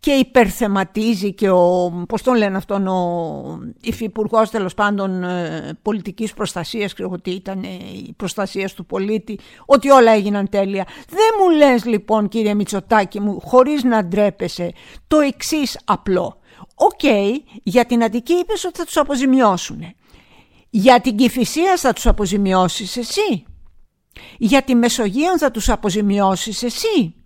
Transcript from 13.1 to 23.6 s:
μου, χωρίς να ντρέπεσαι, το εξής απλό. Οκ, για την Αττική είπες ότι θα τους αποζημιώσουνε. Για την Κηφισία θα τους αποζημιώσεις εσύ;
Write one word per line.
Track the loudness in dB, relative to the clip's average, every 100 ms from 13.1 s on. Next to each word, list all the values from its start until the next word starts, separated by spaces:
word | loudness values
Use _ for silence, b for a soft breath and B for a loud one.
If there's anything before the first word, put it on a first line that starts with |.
| -4
μου, | -4 -6
χωρίς | 2 4 4 2
να | 0 0
ντρέπεσαι, | 0 0 0 0 -8 -6 -8 -8 B B _
το | 2
εξής | 2 -2 -6 -4 -4 -6
απλό. | -4 -4 0 -2 -2 -10 B B B
Οκ, | _ 2 2 0 2 2 -2 -8 -10
για | 0 0
την | 2 2
Αττική | 0 -2 0
είπες | -2 0 -4
ότι | -6 -8
θα |
τους | -4 -2
αποζημιώσουνε. | 0 0 2 4 4 2 -4 -12 -14 -18 b b b b b b b 2
Για | 6 6
την | 4 2
Κηφισία | 2 2 -4 0 2 2
θα | 0
τους | 0 0
αποζημιώσεις | 0 0 0 2 2 2 -2 -8 -8
εσύ; | -6 -2 -2 -2 -6 -20